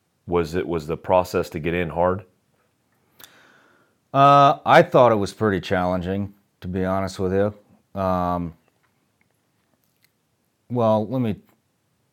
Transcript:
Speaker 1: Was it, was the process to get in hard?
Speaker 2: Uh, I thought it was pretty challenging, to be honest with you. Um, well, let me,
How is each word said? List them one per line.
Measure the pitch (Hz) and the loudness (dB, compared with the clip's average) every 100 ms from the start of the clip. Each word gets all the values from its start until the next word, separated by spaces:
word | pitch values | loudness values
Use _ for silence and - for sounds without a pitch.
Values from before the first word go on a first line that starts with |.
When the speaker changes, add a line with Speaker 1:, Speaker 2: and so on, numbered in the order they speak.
| _ _ - | _ _ -4
Speaker 1:
Was | 87 78 87 | -4 -2 -4
it, | - | -4
was | 85 76 | -6 -6
the | 78 | -10
process | - 92 90 92 82 | 0 0 0 -4 -6
to | 87 | -6
get | 80 87 | -6 -4
in | 85 | -6
hard? | 78 90 95 - _ _ _ _ _ _ _ _ _ - _ _ _ _ _ _ _ _ 139 | -2 -2 -2 -8 _ _ _ _ _ _ _ _ _ -20 _ _ _ _ _ _ _ _ 2
Speaker 2:
Uh, | 139 143 143 - - | 6 8 6 2 4
I | 143 | 4
thought | 170 151 123 | 6 4 4
it | 107 | 4
was | 98 - | -2 -2
pretty | 110 95 | -2 -2
challenging, | - 92 90 92 87 98 101 - _ _ | -2 -2 -2 -4 -4 -6 -6 -12 _ _
to | 90 | -10
be | 92 92 | -6 -4
honest | 95 95 - | -4 -6 -6
with | 95 | -4
you. | 95 104 104 _ _ _ 98 | 0 -2 -4 _ _ _ -6
Um, | 95 92 90 87 85 - _ _ _ _ _ _ _ _ _ _ _ _ _ _ _ _ _ _ _ _ _ | -4 -2 -2 -4 -6 -12 _ _ _ _ _ _ _ _ _ _ _ _ _ _ _ _ _ _ _ _ _
well, | 120 113 107 107 | -2 2 2 0
let | 131 | -4
me, | 117 95 _ _ _ _ _ _ _ | -4 -6 _ _ _ _ _ _ _